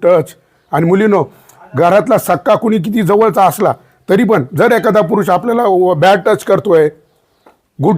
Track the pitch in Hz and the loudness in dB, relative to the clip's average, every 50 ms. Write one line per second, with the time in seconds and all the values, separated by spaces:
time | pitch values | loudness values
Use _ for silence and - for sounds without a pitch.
0 | - 170 180 165 156 - - _ _ _ _ _ _ _ - 147 165 170 185 196 | 0 0 0 0 0 -4 -10 _ _ _ _ _ _ _ -4 -2 0 0 0 0
1 | 214 214 202 185 147 - - _ _ - _ _ - - - 131 165 175 185 208 | 2 0 0 0 -2 -4 -8 _ _ -20 _ _ -20 -10 -4 0 0 2 2 2
2 | - - 233 196 - - 180 151 - - 214 - - 220 220 220 160 220 202 233 | 2 0 -2 -2 0 -2 -4 -2 0 -2 -2 0 0 -2 -2 -2 -4 -4 -4 -2
3 | 208 160 202 208 220 220 160 208 190 180 - - 208 160 120 - _ _ _ _ | 0 0 0 2 0 0 0 2 0 0 0 0 -2 -2 -2 -4 _ _ _ _
4 | _ - 185 202 247 196 220 175 131 131 - 143 202 233 233 226 165 240 190 214 | _ -2 0 0 2 0 0 -2 -2 -4 -2 -2 0 2 0 0 0 0 0 0
5 | 208 - 220 202 196 190 180 170 170 240 233 233 240 208 190 180 185 180 185 151 | 0 0 -2 -2 -2 -2 -2 -2 -2 -2 -2 -2 0 0 0 2 0 0 0 2
6 | 156 190 196 202 - - 214 - - - 196 185 - 202 175 160 151 151 160 - | 2 2 2 2 0 -2 -2 -2 0 -2 -2 -2 0 0 2 2 2 0 -2 -8
7 | _ _ _ _ _ _ _ _ _ - _ _ _ _ _ - 135 180 202 | _ _ _ _ _ _ _ _ _ -20 _ _ _ _ _ -4 -2 -2 -2